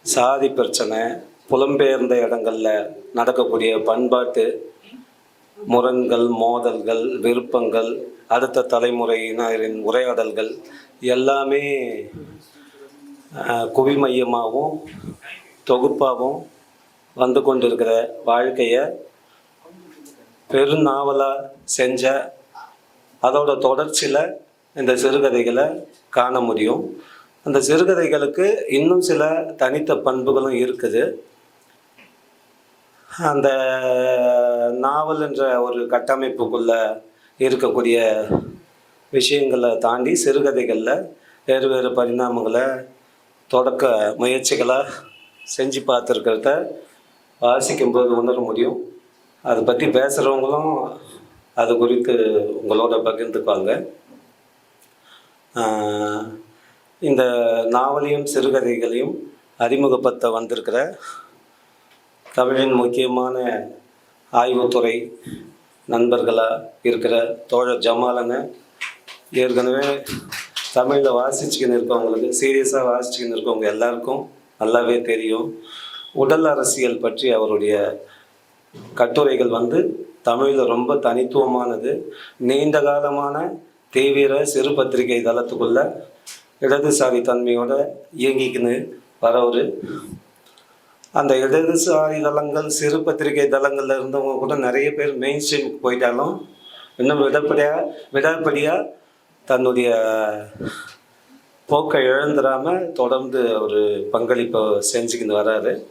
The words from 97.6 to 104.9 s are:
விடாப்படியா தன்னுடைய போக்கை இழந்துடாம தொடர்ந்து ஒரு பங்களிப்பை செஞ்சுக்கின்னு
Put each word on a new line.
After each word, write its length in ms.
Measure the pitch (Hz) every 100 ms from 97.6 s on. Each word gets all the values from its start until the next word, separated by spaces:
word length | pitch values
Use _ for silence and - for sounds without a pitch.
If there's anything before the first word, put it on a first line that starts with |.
| 147 156 - - -
விடாப்படியா 760 | 135 156 160 156 143 151 185 - - _ _ _ _
தன்னுடைய 440 | - 127 127 123 120 113 110 110 107 107 104 - - - - - _ _ _ - _ _
போக்கை 360 | - 147 151 151
இழந்துடாம 880 | 127 135 147 147 135 131 151 185 175
தொடர்ந்து 720 | 147 123 131 131 131 120 107
ஒரு 480 | 107 104 104 101 -
பங்களிப்பை 500 | 113 120 120 117 113
செஞ்சுக்கின்னு 760 | 107 101 101